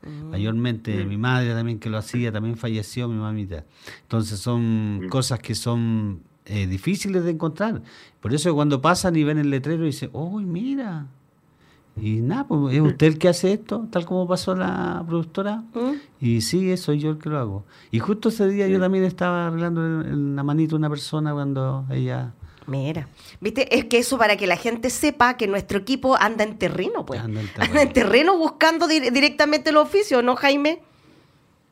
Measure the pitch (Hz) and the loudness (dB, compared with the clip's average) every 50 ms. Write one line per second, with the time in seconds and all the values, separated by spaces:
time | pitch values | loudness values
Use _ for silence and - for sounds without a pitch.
0 | - 147 151 147 151 156 160 95 101 110 113 113 120 123 117 110 - 110 107 104 | -16 -16 -14 -14 -12 -8 -6 -4 -4 -2 -2 -2 -2 -2 -2 -4 -4 -4 -4 -4
1 | 98 98 101 104 110 127 127 127 127 120 117 113 117 117 117 107 - 117 107 107 | -4 -4 -4 -2 0 0 2 2 0 0 -2 -2 -2 -4 -4 -6 -6 -4 -4 -4
2 | 101 - - 123 120 117 104 107 107 113 120 113 - 117 113 110 104 - - 127 | -6 -4 -4 -2 -2 -2 -2 -2 -4 -4 -4 -4 -4 -4 -4 -4 -4 -6 -6 -6
3 | 123 123 113 107 107 107 107 107 104 92 90 78 76 _ _ _ - - - - | -4 -4 -4 -4 -4 -4 -4 -4 -6 -6 -8 -12 -12 _ _ _ -20 -20 -20 -20
4 | _ _ - 113 110 95 104 98 - 123 120 120 117 113 113 110 110 107 104 98 | _ _ -2 -2 -2 -2 -6 -6 -4 -2 -2 0 0 0 0 0 -2 -2 -4 -4
5 | 92 92 - 135 127 - 127 110 - - 113 - - 120 120 117 117 113 113 110 | -6 -2 -2 -2 0 0 -4 -6 -4 -6 -6 -4 -2 -2 -2 0 0 0 0 0
6 | 107 104 98 85 - _ _ _ _ - 101 104 98 92 95 95 - 156 196 196 | -2 -4 -6 -8 -12 _ _ _ _ -6 -4 -2 -2 -2 -2 -2 -2 -2 -2 -2
7 | - 202 190 185 170 175 170 156 170 160 - - 202 226 214 - - - - - | -2 -2 -2 0 0 0 -2 -2 -4 -4 -2 -2 -4 -2 -2 -4 -8 -12 -20 -20
8 | - - _ _ _ 107 123 151 151 180 160 143 147 147 143 131 131 160 180 175 | -20 -20 _ _ _ -2 -2 0 2 2 2 2 2 2 2 4 4 4 2 4
9 | - 190 170 156 151 143 151 151 147 143 139 135 131 147 165 165 165 156 135 - | 2 2 2 4 2 2 2 2 2 2 0 0 -2 -2 -2 -2 -2 -2 -2 -4
10 | 139 127 - 120 156 175 196 214 202 185 165 175 220 262 277 277 262 214 175 156 | -8 -8 -8 -8 -6 -6 -6 -6 -6 -4 -4 -4 -4 -4 -4 -4 -6 -6 -8 -8
11 | 143 135 131 _ _ _ _ _ _ _ _ _ _ _ _ _ _ _ _ - | -10 -12 -16 _ _ _ _ _ _ _ _ _ _ _ _ _ _ _ _ -6
12 | 107 107 110 110 117 127 180 262 277 - - 151 143 135 123 143 156 147 131 - | -4 -2 -2 0 0 0 -2 -2 -2 -2 0 0 0 2 2 4 4 4 4 6
13 | 156 160 156 156 - 180 175 175 - 185 196 214 220 - 202 220 226 - - 180 | 4 4 4 6 2 2 2 4 2 0 0 0 -2 -6 -6 -6 -6 -4 -4 -4
14 | 170 170 185 185 185 180 185 180 - - 185 185 185 185 180 185 180 180 175 175 | -2 -2 -2 -2 0 0 -2 -2 0 -2 -2 -2 -2 -2 -2 -2 -4 -4 -4 -6
15 | 175 165 165 170 165 165 - - 196 202 208 226 226 - - 233 233 254 294 285 | -6 -4 -2 -2 -2 -4 -4 -6 -4 -4 -4 -6 -8 -10 -6 -4 -2 -2 -4 -4
16 | - - _ _ - 117 117 117 110 - - 180 190 185 185 180 - - 147 151 | -8 -16 _ _ 0 0 2 2 0 0 0 0 2 2 0 -2 0 -2 -2 0
17 | 147 156 156 151 151 147 151 147 123 107 98 98 104 _ - - - - - 113 | 0 -2 -4 -4 -4 -4 -4 -2 -2 -4 -6 -8 -10 _ -20 -20 -16 -2 -2 -2
18 | 113 - 214 214 - 220 214 - 208 190 196 202 202 190 190 190 185 185 190 190 | 0 0 -2 0 0 -2 0 2 2 2 2 2 2 2 2 2 2 2 2 2
19 | 185 185 180 180 185 180 175 175 175 170 165 165 170 175 170 165 165 165 165 160 | 2 0 0 0 -2 0 0 0 -2 -2 -2 -2 -2 -2 0 0 0 -2 -2 -2
20 | 156 - 143 147 143 143 139 139 139 143 147 156 160 156 160 156 156 151 147 143 | -2 -2 -2 -2 -2 -2 -2 -2 -2 0 2 2 2 2 0 0 0 0 -2 -4
21 | 139 - - 151 151 151 147 143 143 139 139 135 131 131 131 135 135 131 131 131 | -6 -4 -4 -2 -2 -2 -2 -2 -2 -2 -2 -2 -2 -2 -2 -4 -4 -4 -2 -2
22 | 127 127 123 127 127 120 113 _ - - - - - - 131 139 135 143 160 170 | -2 -2 -2 -4 -6 -8 -10 _ -20 -20 -20 -20 -12 -6 -6 -4 -4 -4 -4 -6
23 | 139 - - - - - - - - 208 226 269 262 - - 240 - 226 - 233 | -8 -10 -14 -20 -20 -20 -20 -6 -6 -4 0 0 0 2 2 2 2 4 2 2
24 | 247 - 269 247 226 214 208 196 202 185 175 170 - 240 233 226 226 254 240 - | 4 2 2 2 4 4 4 2 2 0 0 0 0 -4 -4 -2 -2 -4 -2 0
25 | - 302 294 294 240 240 254 247 233 196 196 202 185 - 196 202 196 196 262 269 | 0 0 4 4 2 2 2 0 -2 0 0 -2 -2 -2 -4 -4 -2 -2 -4 0
26 | - 262 262 - 190 214 226 214 208 214 214 - - 170 - - 185 370 466 427 | 2 2 4 4 4 2 2 0 -2 -2 -2 -4 -4 -2 -2 -2 -4 -4 -4 -6
27 | - - 131 113 113 113 107 107 107 101 - - - - - 196 190 - - - | -6 -6 -6 -6 -6 -6 -6 -6 -6 -8 -4 -2 -2 2 4 4 4 6 4 2
28 | 160 175 202 247 311 349 392 349 320 311 - - - 320 330 330 339 320 320 311 | 4 6 6 6 6 6 4 4 2 0 2 4 4 4 4 4 2 2 2 2
29 | 262 254 240 277 277 294 285 - 302 294 302 302 302 320 294 302 302 302 - 392 | 2 2 2 4 4 4 4 4 2 4 4 2 2 4 6 6 4 6 4 2
30 | 415 - 294 247 233 247 254 254 - 277 277 285 285 302 330 339 - _ _ _ | 2 4 2 2 4 2 2 2 4 4 4 4 2 2 0 0 -6 _ _ _
31 | _ - - _ _ _ _ _ _ _ _ _ _ _ | _ -20 -20 _ _ _ _ _ _ _ _ _ _ _